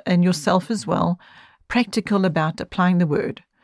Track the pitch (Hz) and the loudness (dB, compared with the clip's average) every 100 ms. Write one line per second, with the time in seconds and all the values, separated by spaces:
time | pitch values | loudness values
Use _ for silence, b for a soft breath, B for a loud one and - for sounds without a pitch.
0 | - 180 175 175 196 190 180 220 - 175 | -2 2 2 2 2 0 0 -4 -2 -2
1 | 170 175 B B B B - 240 240 - | 0 -4 B B B B -4 -2 -2 -2
2 | 190 202 190 160 156 - - - 180 180 | -2 0 0 0 -2 -4 -8 -2 2 2
3 | 170 147 - - - b | 2 0 -2 -8 -16 b